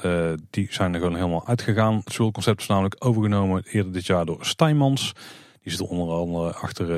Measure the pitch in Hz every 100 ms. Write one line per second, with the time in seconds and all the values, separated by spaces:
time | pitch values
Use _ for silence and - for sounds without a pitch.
0 | 90 87 82 80 - - 95 - 95 87
1 | 87 85 90 85 - 120 - 95 92 95
2 | - - 113 104 117 104 - 101 95 -
3 | 127 113 107 101 98 92 - 107 92 92
4 | 90 90 82 82 - - 160 151 139 135
5 | - - - - - _ - 85 - 90
6 | 85 85 87 85 85 82 - - 85